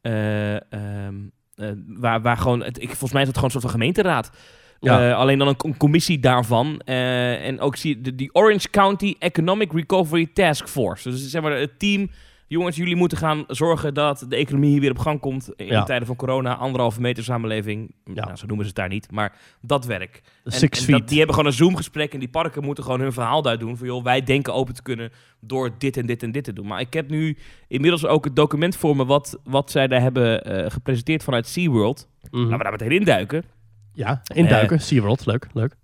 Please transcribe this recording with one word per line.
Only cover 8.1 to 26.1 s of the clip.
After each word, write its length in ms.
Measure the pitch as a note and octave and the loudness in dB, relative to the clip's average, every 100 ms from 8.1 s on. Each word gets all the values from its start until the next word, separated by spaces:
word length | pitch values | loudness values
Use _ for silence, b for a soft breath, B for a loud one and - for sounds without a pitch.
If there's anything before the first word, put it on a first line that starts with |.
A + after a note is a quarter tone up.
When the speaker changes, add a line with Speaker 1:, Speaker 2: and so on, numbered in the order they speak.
Speaker 1:
die 200 | C3 C3 | -6 0
Orange 360 | - G#3+ G#3 - | 4 6 4 0
County 440 | G3+ G3 G3 G3+ - | 2 4 2 -2 -2
Economic 540 | F3 E3+ D#3+ G3 G#3 | -4 0 0 0 0
Recovery 540 | D#3 E3 F#3+ E3 E3 E3 | -2 0 0 2 0 0
Task 340 | - F3+ D3 - | 2 2 2 -4
Force. 420 | - G#2 E2+ - | -4 -4 -4 -8
Dus 180 | B2+ C3+ | -8 -6
zeg 120 | D#3 | -4
maar 100 | D#3 C#3 | -2 -2
het 200 | C#3+ _ | -4 _
team, 320 | G#3 G3+ G3 b b b b | 0 0 -2 b b b b
"Jongens, 300 | D#3 F3 D#3 | -2 -2 -2
jullie 200 | F3 F3 | -2 2
moeten 220 | F3 E3 | 2 2
gaan 260 | D#3+ D#3 D3 | -2 -2 -4
zorgen 480 | B2+ D#3+ D#3+ D#3 | -2 0 2 0
dat 320 | C#3+ D3 C#3 B2 | 0 0 0 -4
de 80 | B2+ | -2
economie 340 | C3 C#3 D3 | 0 2 4
hier 100 | C#3+ | 4
weer 100 | C#3 | 2
op 80 | B2+ | 0
gang 220 | D#3+ D3+ | -2 -4
komt 300 | C#3+ C3 B2+ - | -4 -8 -10 -14
in 100 | G2 | -2
Speaker 2:
Ja. 160 | G#2+ | 0
Speaker 1:
tijden 220 | G#2 B2+ A#2+ | 2 -2 -4
van 100 | B2 | -6
corona, 380 | C3 C3 B2+ B2 | -2 -2 -2 -4
anderhalve 440 | C3 B2+ A#2+ G#2+ | -4 0 0 0
meter 240 | A#2+ A#2 | -2 -2
samenleving." 680 | A2+ B2 A2+ A2 G#2+ G#2 A2 - | -4 -4 -2 -4 -4 -8 -10 -16
Speaker 2:
Ja. 200 | - F#2+ | -14 -10
Speaker 1:
Nou, 120 | G2+ F#2 | -10 -10
zo 100 | G#2 | -8
noemen 180 | G#2+ | -4
ze 60 | G2+ | -4
het 100 | F#2 | -4
daar 80 | F#2 | -4
niet, 220 | G2 - | -6 -8
maar 260 | G#2+ G#2 b b b | -4 -4 b b b
dat 240 | A#2+ C#3+ B2 | -2 -2 0
werk. 260 | G2+ F#2 - | -6 -8 -16
Speaker 2:
De 280 | _ _ - | _ _ -8
Speaker 1:
En, 20 | |
Speaker 2:
six 260 | B2+ C3+ - | 2 2 2
Speaker 1:
en 60 | |
Speaker 2:
feet. 140 | B2+ C3+ | 4 4
Speaker 1:
dat, 100 | A2 | 4
die 80 | D3 | 2
hebben 160 | D#3+ D3+ | 4 4
gewoon 140 | D3 | 2
een 60 | A#2+ | 4
Zoom-gesprek 560 | E3+ F#3 E3 D3+ D3+ | 4 4 -4 -4 -6
en 40 | C#3+ | -4
die 100 | C3 | -6
parken 360 | C#3+ E3 D3 | -4 -4 -4
moeten 200 | C#3+ C#3+ | -6 -6
gewoon 160 | B2 B2+ | -4 -2
hun 120 | C3+ | -2
verhaal 300 | B2 A#2 C#3+ | -2 0 0
daar 160 | C#3+ A2+ | 0 -2
doen 180 | A#2 A#2+ | -4 -8
van, 100 | B2 | -8
"Joh, 180 | B2 | -6
wij 180 | B2 C3 | 0 0
denken 320 | C3 C3+ C3 | 2 0 0
open 200 | A#2+ C3 | -2 -2
te 80 | B2 | -6
kunnen 280 | - A#2 A2+ b b b | -8 -8 -8 b b b
door 300 | A2 C3 B2+ A#2+ | -8 -4 -4 -4
dit 180 | C#3 B2+ | -4 -2
en 100 | |
dit 160 | A#2+ | -4